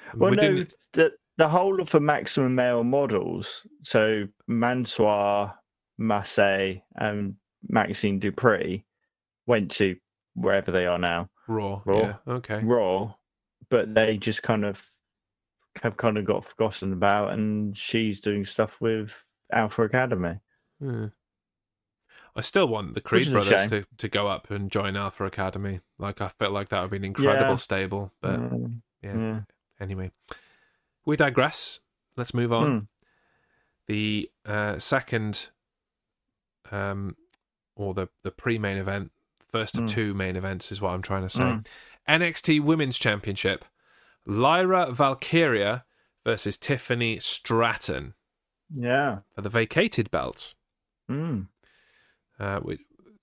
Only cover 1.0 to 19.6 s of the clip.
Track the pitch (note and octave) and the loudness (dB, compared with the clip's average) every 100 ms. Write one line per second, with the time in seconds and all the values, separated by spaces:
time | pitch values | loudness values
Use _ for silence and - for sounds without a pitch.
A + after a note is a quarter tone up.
1 | D#3+ - _ - D#3 F3 G3 F#3+ E3 D#3+ | 4 2 _ 2 4 4 2 0 2 4
2 | D3 C#3+ - - C3 B2+ B2 A#2+ A#2 C#3 | 4 2 0 0 2 4 4 2 2 2
3 | C3+ G#2 E2+ E2+ F#2+ - - - - A#2 | 2 0 -2 -4 -8 -12 -18 -16 0 4
4 | A2 A2 G2 _ - A#2 A#2+ B2+ A#2 - | 4 2 -2 _ -4 0 0 0 -2 2
5 | G#2+ G#2 G2+ G2+ G2+ - _ _ _ - | 4 4 2 2 0 -6 _ _ _ -4
6 | A2 G#2 G2+ - G2+ G2 F#2+ F#2+ - - | 0 0 0 4 4 4 0 -4 -12 -6
7 | G#2+ G#2 G2 G2+ _ _ - A#2+ G2+ G#2+ | -4 -2 -4 -8 _ _ -2 0 2 0
8 | G#2 G2 G2+ - B2 F#2+ E2 F#2+ - _ | 0 0 -2 2 4 4 2 -6 -10 _
9 | _ _ _ _ - A#2 F#2 - G2 F2+ | _ _ _ _ 0 2 2 0 0 0
10 | _ _ _ F2+ F#2+ G2 F#2+ F2+ F2+ F2 | _ _ _ -4 0 2 2 0 2 0
11 | F2+ E2+ F2 _ - A2 G2+ G2 G2 G2+ | 0 -2 -4 _ -6 -4 -4 -4 0 2
12 | G#2 G2+ - B2 - G#2+ A2 A#2+ F#2+ F#2+ | 2 -2 -8 -8 -6 -2 2 2 2 0
13 | G#2+ - _ _ _ _ - A#2+ G#2+ A2 | -4 -10 _ _ _ _ 0 0 2 2
14 | A2 G#2+ A2 G#2+ - A2 G2+ F#2+ - _ | 2 2 -2 -2 0 0 0 -6 -14 _
15 | _ _ _ _ _ _ _ - A#2 - | _ _ _ _ _ _ _ -6 -4 0
16 | A#2 G#2+ G2+ G2 - - A2 - G2 F#2 | 0 2 0 -2 -2 -2 -2 -2 -4 0
17 | G2+ G#2 G2+ G2+ G#2+ G#2+ G#2 G2+ - A#2 | 2 2 0 -2 -2 -2 -4 -6 -2 0
18 | A2 G2 G#2+ G#2 G2 - G#2+ - A#2 A2 | 0 -2 -2 -2 -2 -2 -2 -2 -2 -2
19 | G#2 - _ _ - A#2 | -4 -12 _ _ -2 0